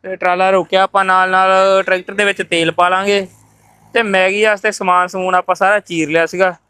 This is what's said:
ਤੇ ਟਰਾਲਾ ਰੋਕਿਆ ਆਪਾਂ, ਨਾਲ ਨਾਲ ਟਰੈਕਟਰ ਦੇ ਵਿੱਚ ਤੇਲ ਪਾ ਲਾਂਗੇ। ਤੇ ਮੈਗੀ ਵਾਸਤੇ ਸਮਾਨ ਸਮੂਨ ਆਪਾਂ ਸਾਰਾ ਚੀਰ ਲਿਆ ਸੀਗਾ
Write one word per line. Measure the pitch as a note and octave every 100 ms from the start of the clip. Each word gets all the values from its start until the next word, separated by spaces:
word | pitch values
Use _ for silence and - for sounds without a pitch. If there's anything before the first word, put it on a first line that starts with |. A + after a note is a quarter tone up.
ਤੇ | F#3 F#3
ਟਰਾਲਾ | F3+ F3+ F#3+
ਰੋਕਿਆ | F#3+ E3+ F#3+
ਆਪਾਂ, | F#3+ G3
ਨਾਲ | F#3+ F#3 F#3
ਨਾਲ | F#3 F#3+ F#3+ F#3+ F#3+
ਟਰੈਕਟਰ | F#3 F#3 F#3
ਦੇ | G3
ਵਿੱਚ | G3+ G3
ਤੇਲ | F3+ E3+ E3
ਪਾ | E3 F3
ਲਾਂਗੇ। | F#3 G3+ G3+ F#3+ _ _ _ _ _ _
ਤੇ | A#3
ਮੈਗੀ | A3 F#3+ F#3 G3+
ਵਾਸਤੇ | G#3+ G#3 G#3+
ਸਮਾਨ | G3+ F#3+ F3+ F3+
ਸਮੂਨ | F#3+ F#3
ਆਪਾਂ | F3+ F3+
ਸਾਰਾ | F3 G3 G#3
ਚੀਰ | - E3+ D#3
ਲਿਆ | D#3+ E3
ਸੀਗਾ | F3+ F#3 E3+